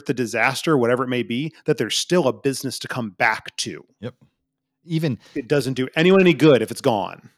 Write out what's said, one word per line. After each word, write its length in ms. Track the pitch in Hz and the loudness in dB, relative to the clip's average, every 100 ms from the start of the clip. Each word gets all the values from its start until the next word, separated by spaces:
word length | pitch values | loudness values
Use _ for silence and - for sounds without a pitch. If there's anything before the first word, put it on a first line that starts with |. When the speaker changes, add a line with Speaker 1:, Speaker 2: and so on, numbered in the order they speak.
| - | -2
Speaker 1:
the 80 | |
disaster, 640 | 123 117 110 120 127 - 151 | -4 -2 0 0 0 0 2
whatever 280 | 117 123 | 2 0
it 40 | 127 | -2
may 140 | 123 | -4
be, 320 | 110 117 156 - - | -4 -6 -6 -6 -4
that 120 | 151 | -2
there's 180 | 110 - | -2 -4
still 300 | - 180 135 | 0 0 0
a 60 | |
business 460 | 110 139 131 135 - | 0 -4 -4 -6 -10
to 80 | - | -10
come 220 | - 113 | -8 -8
back 440 | 92 120 110 - - | -2 0 -2 -6 -10
to. 260 | - 78 - _ | -10 -10 -16 _
Speaker 2:
Yep. 140 | 110 - _ _ _ _ _ _ 160 | -16 -16 _ _ _ _ _ _ -6
Even 320 | 160 160 113 - | -2 -2 -4 -8
Speaker 1:
It 140 | 151 117 | -10 -2
doesn't 260 | 147 123 | 0 0
do 140 | 131 131 - | -4 -4 2
anyone 240 | 170 190 | 4 6
any 140 | 180 | 6
good 260 | 156 156 127 | 6 6 6
if 80 | 110 | 4
it's 100 | 110 | -2
gone. 480 | 135 110 90 - - | -2 0 -4 -10 -20